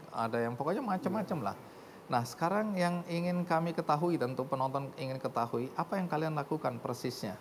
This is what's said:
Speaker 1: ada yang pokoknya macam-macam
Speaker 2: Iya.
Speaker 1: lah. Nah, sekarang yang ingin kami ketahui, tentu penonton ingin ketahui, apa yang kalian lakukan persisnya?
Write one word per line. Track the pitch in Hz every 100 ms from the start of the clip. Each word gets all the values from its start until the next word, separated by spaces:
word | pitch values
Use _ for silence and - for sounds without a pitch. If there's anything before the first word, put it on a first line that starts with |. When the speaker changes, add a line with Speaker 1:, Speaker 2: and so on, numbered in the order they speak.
| -
Speaker 1:
ada | 117 113 117
yang | 117
pokoknya | 120 143 208 240
macam-macam | 185 190 208 175 147
Speaker 2:
Iya. |
Speaker 1:
lah. | 101 - - - - -
Nah, | - 123
sekarang | 120 - 165 208 220 185
yang | 175 175 170
ingin | 170 175 180
kami | 175 165 170
ketahui, | 165 160 147 175 160
tentu | 123 127
penonton | 135 131 135 135 135
ingin | - 135 131
ketahui, | 127 117 117 120 127
apa | - 165 196
yang | 180
kalian | 156 160
lakukan | 151 139 156 127 120
persisnya? | - 120 127 - 107 -